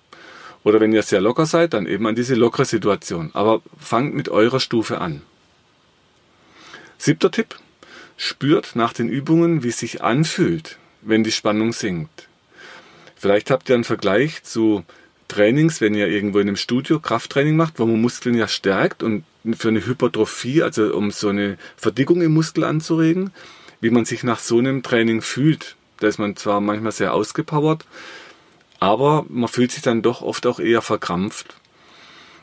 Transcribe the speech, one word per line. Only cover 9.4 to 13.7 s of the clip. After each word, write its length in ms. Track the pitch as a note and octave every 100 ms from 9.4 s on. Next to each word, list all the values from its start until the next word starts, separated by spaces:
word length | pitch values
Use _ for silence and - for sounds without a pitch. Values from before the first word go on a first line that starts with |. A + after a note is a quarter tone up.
| E3+ E3
wie 80 | A#2+
es 100 | -
sich 220 | A#2+ -
anfühlt, 760 | - A#2+ D#3+ - C#3 E2 - - _ _
wenn 220 | G#2+ A2
die 100 | A2
Spannung 400 | - A2+ G#2+ A2
sinkt. 560 | A#2 A2 F2 D#2 - - _ _ - - - - - - -
Vielleicht 340 | G2 G2+ -
habt 180 | C3
ihr 60 | -